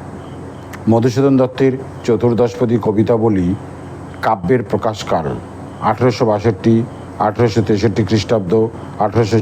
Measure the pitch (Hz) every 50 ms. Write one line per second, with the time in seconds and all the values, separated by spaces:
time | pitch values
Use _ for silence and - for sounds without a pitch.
0 | - - - - - - - - - - - - - - - - - - 113 117
1 | 113 127 117 135 135 139 135 127 131 127 - - 135 131 127 127 - - - -
2 | - - 113 104 120 120 117 107 120 117 117 - 127 110 120 113 - 113 101 107
3 | 107 92 120 110 110 113 107 92 87 87 98 - - - - - - - - -
4 | - - - - - 117 110 - - 87 131 123 110 - - 101 - 113 107 -
5 | - - 98 87 80 71 - - - - - - - - - - - 208 214 -
6 | 120 127 113 - 120 110 104 101 101 117 110 - - 113 113 113 113 - - -
7 | - - - - 101 107 104 - 120 113 104 117 101 104 110 98 98 98 92 -
8 | 107 98 113 107 - - 120 107 95 87 110 110 110 113 - - - - - -
9 | 104 107 98 113 117 104 113 110